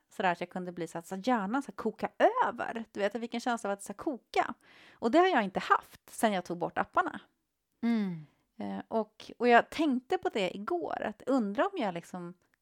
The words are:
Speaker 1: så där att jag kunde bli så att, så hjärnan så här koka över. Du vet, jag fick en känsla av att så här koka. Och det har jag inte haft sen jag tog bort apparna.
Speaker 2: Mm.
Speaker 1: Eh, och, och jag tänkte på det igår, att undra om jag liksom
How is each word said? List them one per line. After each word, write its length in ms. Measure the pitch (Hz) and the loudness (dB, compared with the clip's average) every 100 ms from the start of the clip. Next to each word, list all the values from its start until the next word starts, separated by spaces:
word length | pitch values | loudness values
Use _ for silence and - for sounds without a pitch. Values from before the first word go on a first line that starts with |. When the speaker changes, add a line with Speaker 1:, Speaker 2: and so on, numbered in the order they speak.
| _ | _
Speaker 1:
så 140 | - | 0
där 100 | 190 | 0
att 80 | 175 | 0
jag 100 | 180 | -4
kunde 220 | 190 180 | -6 -8
bli 140 | 175 165 | -6 -6
så 120 | 170 | -8
att, 80 | - | -8
så 100 | 190 | -4
hjärnan 460 | 185 240 190 262 | 0 0 0 -2
så 40 | - | -4
här 100 | - | -6
koka 320 | 220 - - - 302 494 466 | -6 -4 -4 4 4 4 0
över. 380 | 240 - 233 226 | -2 -6 -6 -8
Du 80 | 214 | -2
vet, 140 | 202 | -2
jag 60 | 233 | -2
fick 140 | 233 | -6
en 60 | 233 | -4
känsla 300 | 254 233 202 | -4 -4 -4
av 40 | |
att 80 | 196 | -6
så 100 | - | -8
här 40 | 202 | -8
koka. 580 | - 254 _ 381 - - - - - | -6 -6 _ -2 -2 -4 -16 -20 -20
Och 180 | - 233 | -4 2
det 80 | 294 | 6
har 80 | 370 | 6
jag 180 | 302 | 4
inte 160 | 196 214 | 0 -2
haft 500 | - 403 - - - | 2 2 0 -20 -18
sen 220 | - 226 | 0 2
jag 120 | 190 | 2
tog 140 | - 175 | -2 -4
bort 200 | 165 - | -4 -2
apparna. 420 | - - 370 - - _ _ _ _ _ | 0 0 0 -4 -14 _ _ _ _ _
Speaker 2:
Mm. 440 | 233 233 196 165 147 _ _ - | -2 0 -2 -6 -12 _ _ -12
Speaker 1:
Eh, 220 | 202 196 - | -10 -10 -6
och, 420 | 220 214 - - - | -4 -4 -10 -16 0
och 100 | 240 | 6
jag 220 | 233 - | 6 6
tänkte 480 | - 311 254 - 370 | 2 2 2 0 -2
på 100 | 370 | 0
det 280 | 233 185 196 | 0 -2 -4
igår, 460 | 208 349 - - | -4 -4 -4 -4
att 200 | - - - | -6 -6 0
undra 400 | 269 202 208 370 | 0 2 0 -2
om 120 | 392 | 0
jag 160 | 208 | -4
liksom 400 | 170 - 180 175 180 _ _ | -4 -8 -12 -12 -14 _ _